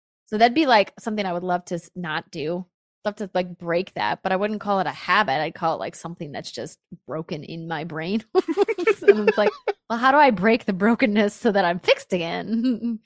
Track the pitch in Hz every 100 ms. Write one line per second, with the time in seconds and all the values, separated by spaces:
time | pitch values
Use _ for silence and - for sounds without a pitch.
0 | _ _ - 214 233 254 302 226 196 -
1 | - 214 190 175 180 175 175 170 - -
2 | 170 156 - 170 151 180 185 _ _ _
3 | 208 202 202 180 180 175 170 170 196 -
4 | 107 - 185 190 208 214 208 196 160 135
5 | - 190 214 139 156 - 165 147 98 -
6 | 170 170 151 139 - - 123 - _ 170
7 | - 151 160 156 143 165 165 160 170 160
8 | 165 220 - 359 - 330 415 453 359 403
9 | 294 208 - - 208 - - - - 226
10 | 262 277 285 196 202 226 - 185 202 233
11 | 254 208 208 - 240 202 175 175 - 554
12 | - 185 165 180 180 233 247 233 233 220